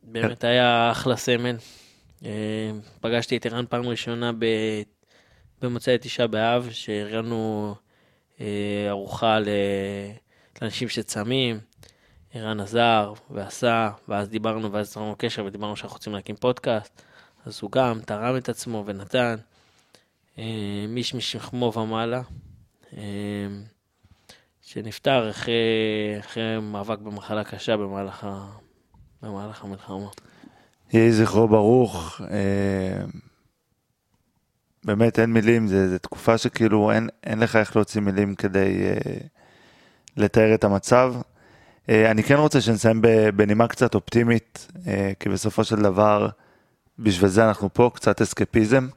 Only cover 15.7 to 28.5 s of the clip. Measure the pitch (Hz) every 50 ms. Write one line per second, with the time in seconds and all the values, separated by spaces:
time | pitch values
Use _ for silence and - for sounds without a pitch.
15.7 | 104 - - 101 - - - 110 104 101 98 - 104 - - 127 123 - - 135
16.7 | 117 107 104 - _ _ _ _ _ - _ _ _ _ _ - 104 - - 104
17.7 | - 131 131 123 113 113 107 - 107 104 113 120 127 131 120 - 117 - - 123
18.7 | 117 107 101 104 101 95 98 101 - 127 123 120 113 107 110 _ _ _ _ _
19.7 | _ _ _ _ _ _ _ _ _ _ _ _ _ - 110 110 113 110 104 101
20.7 | 101 101 104 107 117 123 117 - - 123 110 - - 113 - - - 123 123 117
21.7 | 110 117 110 110 110 110 113 117 120 127 127 - - - - - - _ _ _
22.7 | _ _ _ _ - - 104 101 101 101 104 104 104 101 101 101 101 101 104 107
23.7 | _ _ _ _ _ _ _ _ _ _ _ _ - _ _ _ _ _ _ -
24.7 | - - 107 110 107 - _ 143 135 131 113 107 101 - - 120 117 117 113 113
25.7 | 113 110 110 110 107 107 107 107 104 104 104 - - 113 113 113 110 110 107 107
26.7 | 104 101 101 110 110 104 104 107 104 101 - - 107 107 104 - - 101 - -
27.7 | 113 104 101 98 98 98 98 98 95 - - 104 98 98 98 98